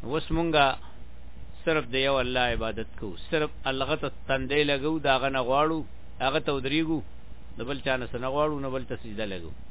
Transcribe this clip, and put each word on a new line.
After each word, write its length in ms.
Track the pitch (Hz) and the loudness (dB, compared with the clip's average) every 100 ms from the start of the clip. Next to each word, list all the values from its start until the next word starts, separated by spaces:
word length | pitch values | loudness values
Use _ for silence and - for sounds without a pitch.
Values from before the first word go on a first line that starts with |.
اوس 260 | 113 151 - | -2 -4 0
مونږه 340 | 160 170 156 139 - - - - - - - - - | 0 4 6 4 4 -6 -8 -8 -6 -8 -8 -8 -4
صرف 240 | - 156 120 | 2 2 2
د 100 | 131 | 2
یو 200 | 135 135 | 2 2
الله 260 | 123 127 123 | 2 2 2
عبادت 360 | 113 110 107 107 - | 2 -2 -2 -4 -4
کوو، 200 | 107 82 | -6 -6
صرف 320 | - 160 151 - 135 | -2 0 0 -2 -2
الله 300 | 135 135 151 | -2 0 0
ته 120 | 143 - - | -2 -4 0
تندی 360 | 135 127 147 | 0 2 2
لګو، 280 | 147 139 147 160 | 4 2 2 2
د 60 | 143 | 4
هغه 220 | 131 135 | 4 4
نه 120 | 135 | 0
غواړو، 380 | 123 135 156 160 143 - - - | 2 4 4 2 -4 -8 -8 0
هغه 200 | 127 151 | 2 2
ته 100 | - | 0
ودرېږو، 460 | 139 135 151 160 156 107 - - - - | 0 2 0 2 0 -2 -8 -8 -8 -8
د 60 | - | -6
بل 140 | 120 139 | -4 -2
چا 140 | 139 131 | 0 0
نه 100 | 120 | 0
څه 120 | 123 | -2
نه 80 | 131 | -2
غواړو، 280 | 139 151 147 | 2 2 0
نه 80 | 139 | -2
بل 160 | 131 | -2
ته 100 | 120 127 | -4 -6
سجده 300 | 117 104 107 | -6 -4 -4
لګو. 260 | 92 82 - - | -4 -6 -6 -8